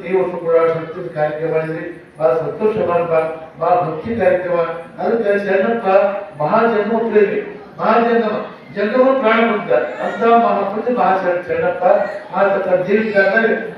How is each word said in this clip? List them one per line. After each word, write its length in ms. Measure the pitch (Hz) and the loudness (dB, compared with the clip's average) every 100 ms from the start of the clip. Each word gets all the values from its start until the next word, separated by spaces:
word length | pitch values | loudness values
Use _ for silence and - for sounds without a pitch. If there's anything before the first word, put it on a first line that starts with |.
| 175 | -2
ಈ 40 | 185 | 0
ವರ್ಷ 140 | 175 175 | 0 -4
ಕೂಡ 120 | 165 165 165 160 | 0 2 2 0
ಭಕ್ತಿ 340 | 160 180 - 151 | -6 -10 -8 -4
ಕಾರ್ಯಕ್ರಮ 320 | 151 151 160 | -2 -2 -2
ಮಾಡಿದ್ರಿ, 320 | 160 156 160 - - - - | -2 -4 -6 -10 -14 -18 -2
ಭಾಳ 120 | 160 160 | 0 0
ಸಂತೋಷ, 320 | 147 - 214 - 170 | -2 -2 -2 0 0
ಭಾಳ, 120 | 170 165 | 0 0
ಭಾಳ, 120 | 160 - - - 151 | 0 -2 -8 -14 -4
ಭಾಳ 160 | 170 180 160 | 0 2 0
ಭಕ್ತಿ 240 | 160 226 233 | -4 -6 0
ಕಾರ್ಯಕ್ರಮ. 360 | 180 180 180 170 165 165 - - | 2 2 0 0 -2 -6 -12 -6
ಅದಕ್ಕೆ 320 | 240 233 202 202 185 | -2 0 0 0 0
ಶರಣಪ್ಪ 420 | 196 226 233 190 196 202 - - 151 | 0 0 0 2 4 2 -2 -10 -6
ಮಹಾಜನ್ಮ 580 | 151 220 233 208 208 226 226 | 0 2 2 0 0 -2 2
ಪ್ರೇಮಿ, 300 | 208 196 - - - - - | 2 2 0 -6 -12 -16 -4
ಮಹಾಜನ್ಮ 520 | 214 233 233 226 214 - - - - 202 | 0 2 2 2 0 -4 -8 -14 -10 -4
ಜಂಗಮ 360 | 208 254 262 262 | 0 2 4 4
ಪ್ರಾಣ 180 | 220 226 226 | 2 2 2
ಬಿಟ್ಟ 200 | 208 - - - - 185 | 0 0 0 0 -4 -6
ಅಂತ 160 | 202 226 233 208 | 0 4 6 4
ಮಹಾಪುರುಷ 420 | 202 196 214 240 247 | 0 -2 -4 -2 0
ಮಹಾಶರಣ 400 | - 190 180 175 - | 2 2 0 -2 -2
ಶರಣಪ್ಪ 360 | - 269 - - - - - - 190 | -2 -2 0 2 2 0 -8 -8 0
ಆ 80 | 196 196 | 0 0
ತನ್ನ 240 | 185 180 185 | 0 0 2
ಜೀವಿತದಾಗ 580 | 220 220 202 196 226 220 - - | 0 2 2 2 2 2 0 -4